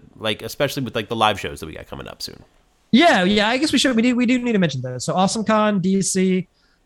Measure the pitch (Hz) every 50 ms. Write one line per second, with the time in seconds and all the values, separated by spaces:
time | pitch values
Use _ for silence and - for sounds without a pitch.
0 | - - - - 104 110 107 - 110 110 - - 147 135 - 143 131 113 - 117
1 | 107 - 120 113 107 107 107 92 - 87 71 - - 78 - - - - - 67
2 | 62 50 - - - - - - - _ _ _ _ _ _ _ _ _ - 233
3 | 330 339 277 202 180 185 208 214 202 220 247 262 311 302 - 262 - 285 254 220
4 | 226 254 247 240 247 220 254 247 240 240 226 196 180 160 139 131 123 127 127 127
5 | - - 147 180 190 196 - 226 214 - 220 214 214 214 208 196 165 190 190 196
6 | 180 - - 190 185 190 185 185 - _ _ _ _ _ _ _ _